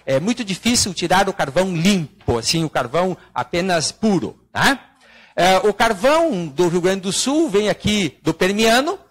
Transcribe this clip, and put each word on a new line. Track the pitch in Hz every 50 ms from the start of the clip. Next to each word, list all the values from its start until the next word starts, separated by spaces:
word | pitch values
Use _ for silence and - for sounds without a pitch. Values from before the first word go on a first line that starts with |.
| -
é | 131 135 135
muito | 165 226 240 - 226
difícil | 190 180 - - 233 247 - - 214 165
tirar | - 180 165 180 190 202 190
o | 180
carvão | - 156 139 131 175 190 190 180
limpo, | 160 165 202 208 180 151 - _ _ - - 120
assim, | 113 110 - - 165 160
o | 143
carvão | - 151 127 117 135 170 185 185 170 - - _ -
apenas | 123 123 - - 170 185 190 175 160 139 -
puro, | - - 220 220 196 160 104 - - _ _ _
tá? | - 107 170 240 277 - - _ _ _ _ _ - - - _ -
É, | - 175 185 190 208
o | 202 208 202
carvão | - 233 233 214 175 214 269 311 330 330 320 220 175 170
do | 151 131 160 180
Rio | 170 170 180
Grande | 165 185 196 196
do | 180 202 -
Sul | - - 254 285 320 339 247
vem | 180 208 214 202
aqui | 170 - - 202 214 208 185 135 - _
do | - 156 156
Permiano | - 185 190 202 214 220 226 226 254 285 339 403 - - _